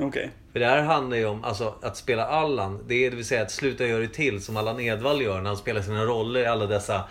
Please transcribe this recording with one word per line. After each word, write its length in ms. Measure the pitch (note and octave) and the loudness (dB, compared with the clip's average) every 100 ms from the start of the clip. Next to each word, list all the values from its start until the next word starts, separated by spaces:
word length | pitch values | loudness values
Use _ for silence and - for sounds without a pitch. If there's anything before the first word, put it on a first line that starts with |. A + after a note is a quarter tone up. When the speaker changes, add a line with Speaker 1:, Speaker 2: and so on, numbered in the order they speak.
Speaker 1:
Okej. 320 | C#3 - - - - | -2 -2 -6 -10 -8
Speaker 2:
För 60 | - | 0
det 60 | A#2+ | 4
här 160 | C#3 | 4
handlar 360 | D3+ D#3 C3 A#2 | 4 2 2 0
ju 80 | A2 | 0
om, 180 | G#2+ | 0
alltså, 320 | A#2 G#2 A2+ - | -4 -2 -4 -4
att 160 | A#2 - | -8 -8
spela 280 | - A2+ A2+ | -2 0 2
Allan. 560 | D3+ D#3 C3 F#2+ G2+ A2+ | 0 2 0 -2 -4 -2
Det 180 | A#2+ B2+ | 2 2
är, 40 | |
det 60 | A#2+ | 0
vill 100 | A#2 | -2
säga, 160 | B2 | 0
att 100 | G2+ | 0
sluta 340 | - C#3 A#2 B2 | -2 -2 0 0
göra 120 | A2+ | 0
det 80 | A2+ | -2
till 340 | - D3 G2+ | 0 0 0
som 140 | F#2+ A2 | -4 -2
Allan 220 | A2 A#2 | -2 -2
Edwall 420 | A#2 A2 B2 C#3+ | -2 0 2 2
gör 200 | A#2+ F#2+ | 2 0
när 80 | G2 | -2
han 80 | G2+ | -2
spelar 240 | - A2 | -2 -2
sina 220 | F#2+ G#2+ A2 | -2 0 0
roller 340 | A#2 A2 B2 | 0 0 2
i 60 | A#2+ | 2
alla 200 | A2+ G#2 | 2 2
dessa 380 | G#2 - G2+ F#2+ | 0 0 -2 -2